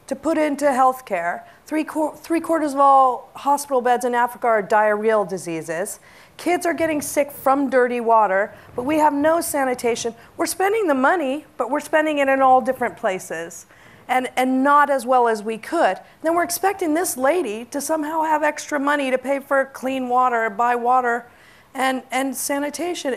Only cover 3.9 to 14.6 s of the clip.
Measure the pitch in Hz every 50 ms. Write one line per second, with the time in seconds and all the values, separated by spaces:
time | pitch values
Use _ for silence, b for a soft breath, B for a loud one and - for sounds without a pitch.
3.9 | 247 233 247 247 240 240 240 240 - 220 - 240 226 214 196 165 226 208 214 214
4.9 | 208 208 214 220 220 214 202 170 190 180 143 175 165 160 151 160 160 165 196 214
5.9 | - - B B B B B B B B - 311 349 349 349 339 320 269 330 320
6.9 | 311 294 - - - 302 285 285 - - - 269 269 285 285 254 269 254 247 247
7.9 | 247 240 233 226 226 220 214 190 190 190 208 220 B B B B B - 247 269
8.9 | 311 311 302 302 285 285 285 311 320 339 330 - - 285 269 262 247 254 - 233
9.9 | 240 233 - 233 226 B B B B B 330 - - - 381 403 415 453 415 330
10.9 | 277 262 254 285 359 370 302 262 269 311 302 - _ - 254 233 269 294 - -
11.9 | - 311 311 311 302 285 277 269 269 269 269 262 254 254 233 262 254 254 247 220
12.9 | 170 - - 214 190 185 - - 175 160 165 170 - - - _ B B B B
13.9 | B B B B 247 254 254 240 - - 254 254 262 262